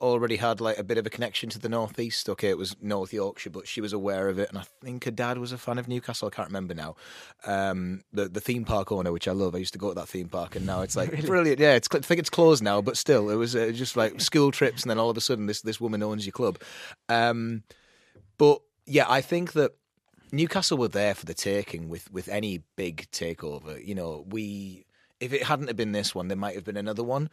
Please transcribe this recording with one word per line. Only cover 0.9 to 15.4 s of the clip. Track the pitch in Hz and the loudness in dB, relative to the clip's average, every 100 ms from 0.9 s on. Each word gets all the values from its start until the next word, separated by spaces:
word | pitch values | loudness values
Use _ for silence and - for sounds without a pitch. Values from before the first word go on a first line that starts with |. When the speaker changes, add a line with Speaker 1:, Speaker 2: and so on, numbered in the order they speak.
| 113 | 0
Speaker 1:
of | 110 | -2
a | |
connection | - 117 - 113 | -4 -4 -4 -6
to | 110 | -6
the | 113 | -4
North | 117 110 117 | -2 -2 -4
East. | 117 - - | -4 -4 -4
Okay, | 98 101 | -2 0
it | 87 | 0
was | 92 98 | -4 -6
North | 104 104 95 | -4 -4 -4
Yorkshire, | 107 98 - 98 | -4 -4 -6 -12
but | 85 - | -12 -10
she | - | -6
was | 104 | -4
aware | 104 98 95 98 | -4 -2 0 0
of | 95 | 0
it, | 101 | -2
and | 98 | -6
I | 98 _ | -14 _
think | 127 123 | -12 -8
her | 127 | -6
dad | 110 120 127 | -2 -2 -2
was | 120 | -6
a | 123 | -8
fan | - 120 | -4 -4
of | 120 | -4
Newcastle. | 123 - 117 104 | -6 -6 -6 -6
I | |
can't | - 85 | -6 -6
remember | 98 92 | -6 -6
now. | 82 78 - - - - - - | -8 -10 -12 -18 -20 -20 -12 -4
Um, | 98 98 92 90 95 - | 0 0 -2 -4 -6 -6
the, | 101 95 | -4 -4
the | 95 | -4
theme | - 123 110 | -2 -2 0
park | 107 95 | 0 0
owner, | 101 90 | -2 0
which | 85 - | -2 -2
I | |
love, | 95 92 | 0 0
I | 87 | -2
used | 92 | -6
to | 92 | -6
go | 98 | -4
to | |
that | 90 85 | -4 -6
theme | 92 85 | -8 -6
park, | 92 85 | -6 -6
and | 98 95 | -6 -4
now | 92 | -4
it's | 95 | -2
like, | - 90 | -2 -2
Speaker 2:
<laughs> | |
Really? | 147 156 | -2 2
Speaker 1:
brilliant. | 185 160 131 | 4 4 6
Yeah, | 151 | 8
it's | 123 - | 8 6
cl-, | 156 | 0
I | - | 2
think | 170 | 0
it's | 156 | 2
closed | - 165 143 | 8 8 8
now, | 104 101 | 6 2
but | 104 120 | 2 0
still, | - 131 104 | 4 4 4
it | 110 | 2
was, | 117 120 | 2 2
uh, | 113 | 0
just, | 117 127 120 | 0 -2 2
like, | 110 120 | 2 2
school | - 156 143 | 2 6 6
trips, | - 131 120 | 6 2 2
and | 123 | -2
then | 110 | 2
all | 117 | 2
of | 113 | 2
a | |
sudden, | - 120 | 0 0